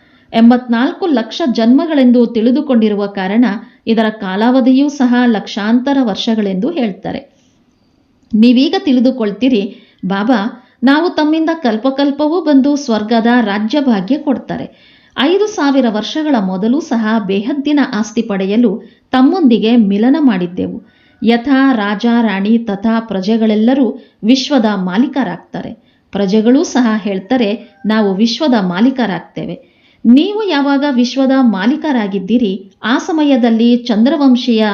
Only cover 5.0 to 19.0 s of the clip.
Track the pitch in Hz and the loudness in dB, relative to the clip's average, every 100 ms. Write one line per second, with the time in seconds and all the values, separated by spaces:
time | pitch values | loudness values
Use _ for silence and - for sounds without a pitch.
5 | 247 240 247 208 - - 208 240 262 277 | 0 2 2 0 -4 -6 0 0 0 0
6 | 240 190 - 220 202 185 247 339 226 180 | 0 -2 -2 -2 -2 -2 -4 -4 -6 -6
7 | 170 - - _ _ _ _ _ _ _ | -10 -10 -14 _ _ _ _ _ _ _
8 | _ _ _ 214 233 247 302 392 330 254 | _ _ _ 2 4 4 2 0 0 2
9 | 247 254 208 202 269 202 196 - _ _ | 2 0 -4 -2 0 0 -2 -10 _ _
10 | 180 196 214 226 208 - _ - 247 294 | -6 -4 0 0 -2 -8 _ -4 0 2
11 | 349 - 302 320 320 320 247 220 262 269 | 0 0 0 0 0 -2 -2 -2 -2 -2
12 | 285 285 302 349 302 277 269 285 285 214 | -2 0 -2 -2 2 2 4 -2 -2 -4
13 | 214 233 233 240 220 208 220 294 269 208 | 0 0 2 2 0 -2 -2 -2 0 0
14 | 185 294 302 214 - 170 170 _ _ _ | 0 -4 -2 -4 -4 -12 -12 _ _ _
15 | _ - 277 392 415 381 285 269 233 208 | _ -4 0 0 -2 -2 0 2 0 -2
16 | 214 311 302 254 190 185 220 277 - 226 | -6 -6 -2 0 0 -2 -2 -2 -2 -4
17 | 214 226 190 196 214 294 294 294 254 208 | 0 -2 -2 -4 -4 -4 -2 0 0 -2
18 | 220 - 226 196 190 214 240 202 - _ | -4 -4 -4 -4 -2 0 0 0 -10 _